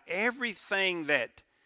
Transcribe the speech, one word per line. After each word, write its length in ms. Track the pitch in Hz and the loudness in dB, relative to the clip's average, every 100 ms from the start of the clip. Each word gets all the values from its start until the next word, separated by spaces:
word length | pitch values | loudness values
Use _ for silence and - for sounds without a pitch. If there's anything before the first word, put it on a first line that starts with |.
| - | -4
everything 1000 | 175 233 247 240 190 - 196 190 175 147 | -2 -2 -2 -4 -6 -2 0 2 0 2
that, 380 | 143 113 - - _ | 2 0 -8 -20 _